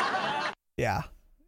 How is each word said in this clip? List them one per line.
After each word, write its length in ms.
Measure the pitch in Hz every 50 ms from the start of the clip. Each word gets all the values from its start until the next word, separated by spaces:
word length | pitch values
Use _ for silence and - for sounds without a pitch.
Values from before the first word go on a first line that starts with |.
| - - - 247 - - - - - - - - _ _ _ -
Yeah. 240 | 127 110 113 120 151 - - - - - - - -